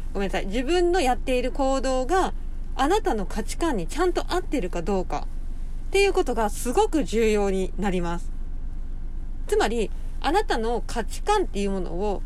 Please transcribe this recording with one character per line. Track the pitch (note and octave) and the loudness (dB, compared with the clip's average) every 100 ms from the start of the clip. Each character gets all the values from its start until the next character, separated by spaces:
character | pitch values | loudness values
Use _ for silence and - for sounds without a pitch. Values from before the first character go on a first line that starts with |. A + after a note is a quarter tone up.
| - | -4
ご | F#3+ | -2
め | G3 | -2
ん | |
な | |
さ | F#3 | 0
い。 | - | -2
自 | A3 | -2
分 | C4+ F4+ F4 | 2 2 4
の | F4+ | 4
や | B3 B3 | 2 2
っ | |
て | - B3+ | 2 0
い | |
る | B3+ | 0
行 | B3 C4+ C4+ | 0 2 2
動 | C4 B3+ B3+ | 2 0 2
が | F#4 C#4+ - - - - - | 2 2 0 -4 -4 -4 0
あ | C#4 | 2
な | G#4+ | 2
た | F#4+ A3+ | 2 0
の | F3+ | -2
価 | G#3 | -2
値 | - - | -4 -2
観 | E4 A#3 | 0 0
に | E3 | -2
ち | C#4 | 0
ゃ | F4+ | 0
ん | |
と | - - | 0 0
合 | F4 | -2
っ | |
て | - C#4+ | 0 -2
る | F3+ | -2
か | E3+ | -2
ど | E3 G3 | 0 0
う | F3 | 0
か | C#3+ B2 - - - - - - | -2 -4 -4 -4 -4 -4 -4 0
っ | |
て | G4 | 2
い | G4 | 4
う | |
こ | F#4 E4+ | 4 0
と | A3+ | 2
が | G#3+ | 0
す | G#3+ A#3+ D#4+ | 0 0 2
ご | G#4+ | 4
く | D#4+ F#3+ | 2 0
重 | G#3 A3 | 2 2
要 | G#3 G3+ | 4 2
に | F#3+ F3+ - | 0 0 0
な | G3+ | 0
り | F3+ | 0
ま | F3 F3 | 0 -2
す。 | - - - - - - - - - - - - - | -2 -4 -4 -4 -4 -4 -4 -4 -4 -4 -4 -4 0
つ | G#4 | 2
ま | B3 | 2
り、 | A#3 G3+ - - - | 2 -2 -2 -4 -2
あ | C4+ | 2
な | F4+ G#4+ | 2 2
た | D4 | 0
の | A3+ A#3+ - | 0 0 -2
価 | A#3+ A3 | -2 -2
値 | - | -2
観 | - G#4 E4 | 2 2 2
っ | |
て | G3+ | 0
い | G3+ | 0
う | |
も | G3 | 0
の | F3 | -2
を | E3+ G#3 F#3+ | -2 0 -2